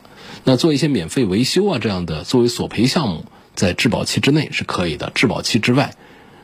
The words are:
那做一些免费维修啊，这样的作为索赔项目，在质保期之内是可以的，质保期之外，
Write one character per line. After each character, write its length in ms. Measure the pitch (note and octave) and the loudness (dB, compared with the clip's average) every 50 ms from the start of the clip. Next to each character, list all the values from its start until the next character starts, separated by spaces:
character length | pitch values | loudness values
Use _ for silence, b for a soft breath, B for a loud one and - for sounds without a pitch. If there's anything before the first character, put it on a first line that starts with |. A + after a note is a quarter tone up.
| - B B B B B B B B | -16 B B B B B B B B
那 120 | - C3 | 2 2
做 160 | A#2+ - E3 | 4 4 2
一 40 | D3 | 2
些 120 | C3 D#3+ D3 | 2 2 2
免 200 | C3+ G2+ E2 E2+ | 0 0 -2 -2
费 160 | - C#3+ B2 | -2 0 0
维 200 | F#2 F2+ G#2+ B2+ | 2 2 2 2
修 220 | - - F#3 G3+ G3+ | 2 2 2 2 2
啊， 100 | E3+ B2 | 0 0
这 100 | G#2 A2+ | -2 -2
样 160 | G2 F2+ F2 | -2 -2 -4
的 200 | D#2 D#2+ D#2 D#2 | -4 -6 -6 -4
作 180 | - - B2+ | 0 2 4
为 60 | A#2+ A#2+ | 4 4
索 200 | - - F#2+ - | 2 -2 -6 -4
赔 180 | - G2+ A2 | -2 0 0
项 220 | C3 - F3+ C#3+ G#2+ | 2 2 0 0 -2
目， 160 | E2 - - - B B B B B | -4 -6 -8 -14 B B B B B
在 180 | - G#2 F2+ | 0 0 0
质 160 | E2 - - A2+ | 2 2 0 0
保 160 | F2+ - - | 2 0 -2
期 160 | - - - | -2 -2 -2
之 100 | - - | 0 0
内 180 | D3 D#3 C3 - | 0 0 0 -2
是 120 | - - - | -6 -8 -6
可 220 | - - - F2+ | -6 -4 -4 -4
以 100 | E2+ D2+ | -4 -4
的， 140 | - - - - | -6 -8 -6 -2
质 120 | - - | 0 0
保 160 | - E2+ E2 | 0 0 0
期 160 | - - - A#2 | -4 -2 -2 0
之 160 | G#2+ - B2 | 2 2 2
外， 200 | C#3+ B2+ - - B B B B B B B B B | 2 2 0 -4 B B B B B B B B B